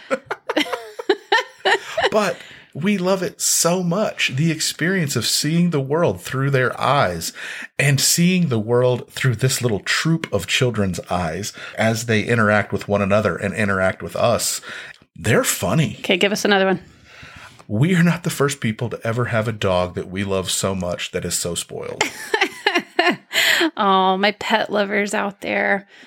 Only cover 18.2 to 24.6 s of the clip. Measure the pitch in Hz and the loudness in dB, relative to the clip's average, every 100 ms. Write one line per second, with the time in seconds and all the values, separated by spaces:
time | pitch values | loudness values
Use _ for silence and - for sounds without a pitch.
18.2 | 160 - 139 - 117 107 117 90 117 117 | -4 -2 -2 0 -4 -2 -6 -4 -4 -2
19.2 | 104 113 113 107 98 90 90 90 85 92 | 0 0 -2 -2 0 2 0 -4 -6 -4
20.2 | 98 95 90 - 98 95 87 87 - 90 | 0 -2 -2 -2 -2 -2 -4 -4 -6 -6
21.2 | 87 - 87 85 - - - - - - | -4 -4 -4 -6 -8 -10 -10 -4 -6 -6
22.2 | - 440 - - 415 349 - - 339 226 | -6 -2 -2 -2 -2 -2 -2 0 0 0
23.2 | _ - - - 330 - 202 190 190 190 | _ 0 2 2 0 2 4 4 4 4
24.2 | 202 202 - 220 | 2 0 0 0